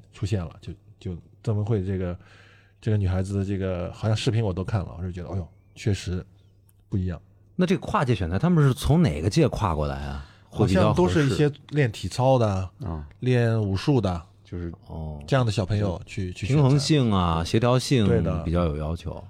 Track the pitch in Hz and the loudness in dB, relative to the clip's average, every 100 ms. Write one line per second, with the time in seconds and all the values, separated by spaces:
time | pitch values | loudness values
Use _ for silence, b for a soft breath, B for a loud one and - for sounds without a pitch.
0 | - - - 104 82 - - 82 - - | -16 -10 -4 -4 -6 -12 -16 -18 -20 -16
1 | - 85 - - - 104 104 113 92 92 | -12 -12 -14 -10 -4 -2 0 -2 -2 -4
2 | 90 87 b b b b b b - 107 | -4 -8 b b b b b b -2 0
3 | 95 92 92 98 98 98 92 90 87 - | 2 0 0 -2 -2 -2 -2 -4 -6 -4
4 | 107 107 - 110 110 87 92 101 82 85 | -2 0 0 0 0 -2 -2 -4 -4 -8
5 | 90 87 85 95 82 - _ - - 98 | -8 -8 -8 -8 -8 -14 _ -8 -4 -2
6 | - 90 - _ _ _ _ _ - 104 | -4 -6 -8 _ _ _ _ _ -6 -4
7 | 92 82 _ _ _ - 180 180 - 214 | -4 -6 _ _ _ -2 0 0 0 -2
8 | 135 120 85 92 170 170 139 123 - 156 | 0 0 0 0 2 4 4 4 2 4
9 | 156 73 87 165 139 - 104 76 73 69 | 4 2 0 4 2 2 -2 0 -2 -4
10 | 71 69 69 B B - 104 95 - 139 | -6 -10 -12 B B 0 2 4 4 4
11 | 180 180 139 95 147 143 - 147 131 101 | 2 2 2 2 0 0 -6 0 0 -2
12 | 95 - 127 131 110 95 92 - - 80 | -8 0 2 4 2 0 -4 -8 -8 -8
13 | 73 - 127 123 117 113 104 95 - 135 | -10 -6 0 2 2 2 0 0 2 2
14 | 101 87 - _ - 87 87 85 - 82 | 2 -2 -8 _ -12 -8 -8 -10 -14 -10
15 | 78 76 73 135 117 101 92 104 104 85 | -10 -8 0 0 2 0 0 0 -2 -4
16 | - - 92 90 95 143 131 143 143 151 | -8 -8 -8 -6 0 4 4 4 2 2
17 | 120 98 87 82 85 113 120 127 - 135 | 4 2 2 0 0 2 4 2 2 2
18 | 101 117 92 90 82 85 85 73 76 82 | 4 2 2 -2 0 0 0 -2 -4 -6
19 | 78 - - | -8 -12 -14